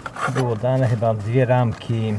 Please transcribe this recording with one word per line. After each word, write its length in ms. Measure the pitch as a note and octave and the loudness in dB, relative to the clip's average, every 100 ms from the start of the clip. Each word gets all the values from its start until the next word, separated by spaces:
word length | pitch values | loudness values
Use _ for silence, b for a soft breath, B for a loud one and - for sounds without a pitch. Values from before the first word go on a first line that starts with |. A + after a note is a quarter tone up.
| - - - | -16 -8 -4
było 260 | C3 B2 A2 | -2 -2 0
dane 320 | B2 C3 B2+ | 0 2 2
chyba 260 | A2+ A2+ | 2 0
dwie 320 | A2 G#2 B2+ A#2+ | 0 0 2 4
ramki 680 | B2 A#2+ - - A#2 A2 | 4 2 0 -4 -2 -2